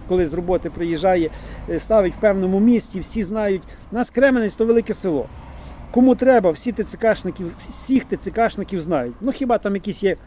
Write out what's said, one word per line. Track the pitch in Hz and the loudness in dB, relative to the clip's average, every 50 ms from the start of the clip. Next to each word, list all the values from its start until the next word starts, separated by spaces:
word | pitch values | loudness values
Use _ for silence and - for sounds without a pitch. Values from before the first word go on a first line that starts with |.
| - - | -4 0
коли | 180 180 175 | 0 0 2
з | 143 | 0
роботи | 151 175 175 180 185 165 - 165 | -2 -4 -2 0 -2 -2 -2 -6
приїжджає, | - - 170 170 165 151 180 190 185 175 160 151 - - - - - - - - | -8 -6 -4 -4 -4 0 2 2 2 2 2 -2 -4 -10 -14 -14 -14 -14 -8 -6
е, | 170 156 | -6 -6
ставить | - - 220 214 190 175 - | -2 2 2 4 4 2 0
в | - | 2
певному | 220 208 196 196 185 185 190 196 | 2 2 2 2 0 0 2 4
місці, | 214 240 240 208 - - - 185 | 4 4 4 4 0 -4 -10 -10
всі | 156 - - 226 | -10 -6 -4 -4
знають. | 196 170 214 220 208 202 190 170 - - - - - - | -4 -4 -2 -2 0 0 -2 -2 -4 -12 -20 -20 -16 -8
У | 202 | -4
нас | 240 247 - | -4 -4 -2
Кременець — | - 247 269 277 254 240 220 196 - | 2 4 4 4 4 4 0 0 0
то | - 226 | -2 2
велике | 226 233 233 226 226 202 | 4 4 2 2 0 -6
село. | - - 185 156 131 110 - - - - - - - - - - - - - | -4 -2 -2 -2 -2 -4 -6 -12 -16 -16 -16 -16 -16 -16 -16 -16 -16 -14 -2
Кому | - - 254 262 240 | 2 4 6 6 6
треба, | - 247 262 254 233 185 170 | 6 6 6 6 6 6 4
всі | 156 - - 240 | 0 0 -4 -6
Т | 196 226 202 | -4 -4 -6
Ц | - - | -6 -6
Кшники, | - 226 220 214 214 - 185 - - 180 165 - - - - | 0 2 2 2 2 -2 -8 -8 -8 -10 -12 -12 -14 -16 -16
всіх | - - - - 269 240 - | -14 -12 -2 2 2 2 2
Т | - 190 | 0 -8
Ц | - - 185 | -6 -6 -6
Кшників | - 220 233 208 - 208 185 - 202 175 | 0 0 0 0 0 -4 -8 -6 -6 -6
знають. | 151 175 170 139 120 123 233 - | -2 0 0 0 -2 -2 -8 -4
Ну, | 202 277 | -4 -4
хіба | 262 - 269 240 233 196 | -2 -2 0 0 0 0
там | - 202 196 | 0 -2 -4
якісь | 190 - 208 170 - | -2 -4 -6 -6 0
є | 202 190 175 - - | 0 0 0 -2 -8